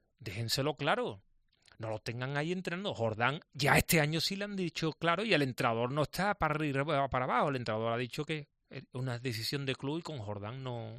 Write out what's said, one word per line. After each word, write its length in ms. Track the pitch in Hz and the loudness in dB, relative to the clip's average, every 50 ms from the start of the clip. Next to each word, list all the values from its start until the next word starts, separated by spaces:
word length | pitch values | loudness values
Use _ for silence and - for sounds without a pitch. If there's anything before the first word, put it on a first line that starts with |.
| _ _ _ - | _ _ _ -14
déjenselo 580 | 120 - 92 107 117 113 - - 135 151 147 | -12 -8 -6 -4 -2 0 0 0 0 0 -2
claro. 460 | - 147 151 190 233 247 185 110 92 - _ _ _ _ _ _ _ _ - - - | 0 2 2 2 2 0 -4 -6 -8 -14 _ _ _ _ _ _ _ _ -20 -14 -8
No 100 | 110 110 | -6 -6
lo 100 | 110 107 | -6 -6
tengan 380 | - - 113 120 127 131 143 | -6 -6 -6 -4 -4 -2 -2
ahí 160 | 143 151 165 | -2 -2 -2
entrenando. 420 | 180 185 185 185 170 180 202 202 131 | -2 -4 -4 -4 -6 -4 -4 -4 -2
Jordán 460 | 98 113 113 107 104 117 127 139 170 - _ - | 0 0 0 2 2 2 2 2 0 -8 _ -4
ya 240 | 143 143 135 135 156 | 0 4 6 6 6
este 220 | - - - 160 | 6 6 4 4
año 200 | 147 147 156 160 | 4 4 2 0
sí 160 | - - 196 | 0 -2 -2
le 80 | 196 202 | -4 -6
han 100 | 208 202 | -4 -4
dicho 380 | 190 185 165 - - 160 160 | -4 -4 -4 -2 -2 -2 -2
claro 320 | 143 - 165 165 170 175 214 | -2 0 2 2 2 2 4
y 80 | 233 | 4
el 80 | 185 151 | 4 4
entrenador 500 | 143 131 117 - - 123 113 113 120 123 | 4 2 0 2 2 2 4 2 0 0
no 100 | 139 151 | 2 0
está 320 | 147 - - - 180 208 202 | 0 0 0 -2 0 0 2
para 200 | - 165 156 151 | 2 2 0 2
arriba, 540 | 147 156 147 135 135 139 156 156 139 139 131 | 0 0 0 0 0 0 2 2 2 2 2
para 160 | - 127 127 | 2 0 2
abajo. 240 | 147 220 247 202 156 | 2 2 2 4 2
El 80 | 139 | 2
entrenador 360 | 127 120 117 110 110 113 113 | 0 0 0 0 0 0 0
ha 40 | 117 | 0
dicho 280 | 120 127 117 - - 147 | 0 -2 -2 -4 -6 -4
que 220 | - 160 151 143 _ _ _ _ - | -4 -4 -6 -6 _ _ _ _ -14
es 160 | - 139 - - | -14 -14 -14 -10
una 260 | - 127 131 131 120 117 | -8 -6 -4 -4 -4 -4
decisión 460 | 123 131 113 110 110 - 147 139 139 | -4 -4 -4 -2 -4 -2 -2 -2 -2
de 100 | 135 127 | -2 -4
club 240 | - - 135 151 170 | -2 -2 -4 -4 -4
y 20 | |
con 160 | 175 - 160 135 | -4 -6 -8 -6
Jordán 440 | 104 104 104 104 101 104 120 135 | -6 -6 -6 -6 -6 -8 -8 -6
no, 360 | 131 127 120 117 113 110 110 | -6 -6 -6 -6 -6 -8 -10